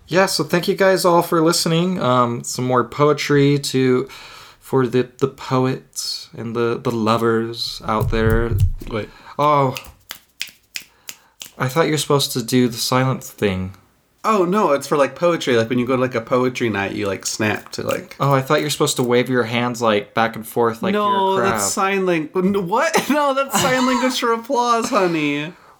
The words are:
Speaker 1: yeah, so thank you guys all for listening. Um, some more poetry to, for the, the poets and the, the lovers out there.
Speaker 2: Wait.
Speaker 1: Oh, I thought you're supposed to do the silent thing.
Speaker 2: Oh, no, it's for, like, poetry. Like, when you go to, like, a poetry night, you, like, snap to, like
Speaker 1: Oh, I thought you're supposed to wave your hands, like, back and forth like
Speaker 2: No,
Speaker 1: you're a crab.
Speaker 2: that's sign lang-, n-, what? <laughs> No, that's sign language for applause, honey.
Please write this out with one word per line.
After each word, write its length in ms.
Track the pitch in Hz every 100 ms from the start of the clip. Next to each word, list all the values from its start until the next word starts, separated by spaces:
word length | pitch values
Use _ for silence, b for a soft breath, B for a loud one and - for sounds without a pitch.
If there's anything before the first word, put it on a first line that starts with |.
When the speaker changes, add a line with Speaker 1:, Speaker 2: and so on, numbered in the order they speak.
| -
Speaker 1:
yeah, 180 | 175 185
so 180 | -
thank 240 | 143 170 196
you 80 | 185
guys 300 | 190 185 180
all 160 | 170
for 200 | 170 170
listening. 580 | 160 165 165 165 185 180
Um, 420 | 123 127 120 120
some 220 | - - 127
more 180 | 123
poetry 760 | 117 - 147 143 - 143 139 143
to, 480 | - 131 131 127 - B B B B B
for 280 | - 131 123
the, 220 | 123 120 -
the 80 | 135
poets 1000 | - - 131 127 - - - - - - -
and 200 | 113 117
the, 240 | 117 123
the 100 | 131
lovers 880 | 117 107 113 113 113 113 117 - - 113
out 240 | 107 104
there. 420 | 113 110 113 117 101 - - -
Speaker 2:
Wait. 200 | 110 110 B B B
Speaker 1:
Oh, 380 | 147 143 131 127 - - - - _ - - - _ - - B B B B B - -
I 100 | 127
thought 200 | 151 151
you're 100 | 151
supposed 340 | - 143 143
to 100 | 127
do 240 | 110 127 123
the 100 | 120
silent 460 | - 127 131 113
thing. 520 | - - 104 92 92 - _ _ _ _
Speaker 2:
Oh, 220 | 208 214 175
no, 280 | 214 175
it's 120 | 139 -
for, 120 | 151
like, 180 | 135 135
poetry. 400 | 175 165 147 117
Like, 100 | 113
when 100 | 127
you 80 | 120
go 80 | 127
to, 60 |
like, 120 | 127
a 80 | 117
poetry 480 | 113 127 127 123 117
night, 220 | 101 98
you, 160 | - 101
like, 180 | 95 -
snap 460 | - 107 - -
to, 100 | -
like 320 | - - - -
Speaker 1:
Oh, 120 | 139
I 100 | 135
thought 200 | 135 151
you're 80 | 151
supposed 280 | - 147 -
to 60 |
wave 260 | 120 123 123
your 120 | 127
hands, 380 | 113 120 120 113
like, 320 | 113 104 -
back 220 | 113 113 113
and 120 | -
forth 360 | 123 117 110
like 100 | 117
Speaker 2:
No, 160 | 208 208 196 190
Speaker 1:
you're 80 | 190
a 20 |
crab. 100 | -
Speaker 2:
that's 200 | 208 196
sign 320 | 214 190 196 185
lang-, 240 | 165 147 185
n-, 320 | 185 202 175
what? 260 | 226 320 269
<laughs> 60 | 220
No, 240 | 294 285
that's 260 | 269 277 -
sign 240 | 262 254 254
language 320 | 254 254 -
for 120 | 240
applause, 560 | 226 226 254 240 233 233
honey. 600 | 233 180 165 147 147 156 - B